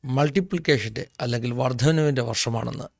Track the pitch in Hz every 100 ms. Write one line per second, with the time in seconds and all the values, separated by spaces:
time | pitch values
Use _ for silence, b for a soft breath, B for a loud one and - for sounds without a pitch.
0 | 135 131 147 151 185 175 - 135 104 110
1 | - - 127 117 117 120 127 120 139 160
2 | 151 135 117 117 - 113 117 - -